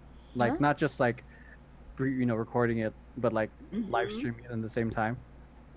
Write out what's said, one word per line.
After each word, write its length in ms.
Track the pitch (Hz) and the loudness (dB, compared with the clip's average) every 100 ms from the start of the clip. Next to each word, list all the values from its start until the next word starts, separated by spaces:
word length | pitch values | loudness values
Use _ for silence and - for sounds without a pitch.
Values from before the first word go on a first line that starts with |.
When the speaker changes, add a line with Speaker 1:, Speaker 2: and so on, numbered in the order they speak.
| - - - | -20 -20 -8
Speaker 1:
Like, 180 | 123 120 | 0 2
Speaker 2:
Huh? 40 | 320 | 4
Speaker 1:
not 180 | 147 143 | 2 4
just, 220 | 151 - | 0 2
like, 220 | 123 120 - - - - - - - - | 2 0 -8 -20 -20 -20 -20 -20 -14 -4
re-, 160 | 135 127 | -2 2
you 80 | |
know, 100 | 123 | 2
recording 440 | 113 110 123 120 113 | 0 0 2 2 2
it, 160 | 110 - - - | -2 -4 -14 0
but, 140 | 117 | 0
like, 180 | 110 107 - - | 2 -2 -4 -8
live 360 | 196 208 113 202 | -6 -2 0 0
Speaker 3:
Mm-hmm. 100 | 214 | -2
Speaker 1:
streaming 260 | 277 117 - | -6 -6 -6
it 40 | |
in 120 | 113 | -6
the 60 | 110 | -4
same 180 | 120 113 | -2 -2
time? 300 | 113 110 123 - - - - - | 0 -2 -2 -10 -20 -20 -20 -6